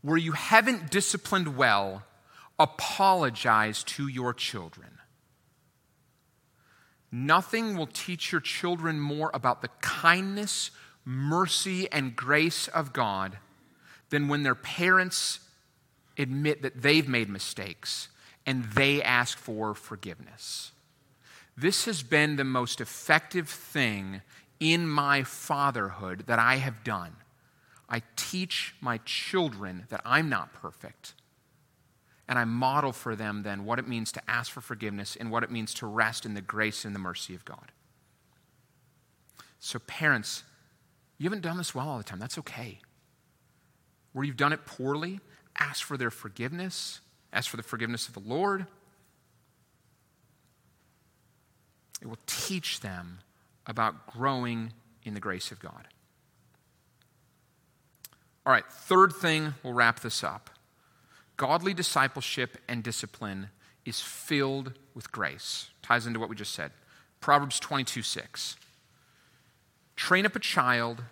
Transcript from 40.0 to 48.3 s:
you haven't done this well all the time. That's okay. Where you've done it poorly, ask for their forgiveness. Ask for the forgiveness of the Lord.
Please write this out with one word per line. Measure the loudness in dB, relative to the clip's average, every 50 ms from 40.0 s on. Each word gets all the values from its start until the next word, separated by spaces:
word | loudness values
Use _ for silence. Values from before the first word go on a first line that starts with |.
| 2 4 4 4 0 -4 -8 -10 -10 _ _ _ _ _ _ _ _ _ _ _ _ _ _ _
you | -4
haven't | -4 -4 -4
done | -4 -4 -4
this | -4 -6 -6 -6
well | -6 -6 -4
all | -6
the | -8 -8
time. | -10 -10 -10
That's | -10 -10 -10 -10
okay. | -10 -12 -12 -12 -12 -14 -14 -18 -20 _ _ _ _ _ _ _ _ _ _ _ _ _ _ _ _ _ _ _ _ _ _ _ _ _ _
Where | -4 -4
you've | -4 0
done | 2 2 2 2
it | 0 -6
poorly, | -16 -10 -6 -4 -2 -2 -2 -4 -6 -8 -10 _ -18 -20 -20 _ _ _ -4
ask | -4 -2 -2 -8 -6
for | -6 -4
their | -2 -2 -4
forgiveness. | -4 -6 -14 -16 -8 -6 -8 -6 -6 -8 -8 -8 -8 -8 -8 -8 -10 -14 _ _ _ _ _ _
Ask | -6 -6 -6
for | -4 -8
the | -10 -10
forgiveness | -8 -6 -6 -4 -4 -4 -6 -6
of | -10 -10
the | -14
Lord. | -8 -4